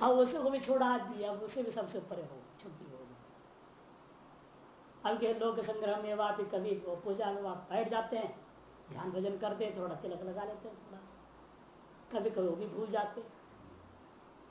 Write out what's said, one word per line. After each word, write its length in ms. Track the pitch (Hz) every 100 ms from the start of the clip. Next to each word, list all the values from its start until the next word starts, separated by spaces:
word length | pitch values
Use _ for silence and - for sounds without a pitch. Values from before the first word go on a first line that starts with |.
अब 80 | 233
उसे 300 | 254 247 294
को 100 | 269
भी 100 | 269
छोड़ा 380 | 247 262 247 247
दिया, 340 | - 208 202
अब 100 | 202
उसे 220 | 214 269
भी 80 | 226
सबसे 280 | 226 190 202
परे 220 | - 175
हो, 160 | 151 131 - -
छुट्टी 280 | 202 147 151
हो 60 | 131
गई। 80 | 123 123 123 - - - - - - - - - - - - - - - - - 214
अब 80 | 226
के 140 | 226
लोक 260 | 220 226 226
संग्रह 420 | 214 214 208 208
में 140 | 208 208
वापस 280 | 202 208 196
कभी 240 | 196 208 190
वो 200 | 180 175
पूजा 360 | 214 196 208
में 100 | 202
वापस 280 | 196 175 -
बैठ 200 | 196 220
जाते 280 | 226 226 220
हैं, 280 | 208 - - - - - -
ध्यान 220 | - 185
भजन 260 | 180 196 196
करते 280 | 208 208 180
हैं, 120 | 185
थोड़ा 180 | 180 156
तिलक 260 | 180 175
लगा 220 | 190 185
लेते 260 | 208 196 220
हैं, 80 | 196
थोड़ा 200 | - 190
सा। 100 | - - - - - - - - - - -
कभी 160 | 233 214
कभी 180 | 196 185
वो 80 | 175
भी 120 | 208
भूल 200 | 180 220
जाते 340 | 214 208 233
हैं, 120 | - - - - - - - - - - - - -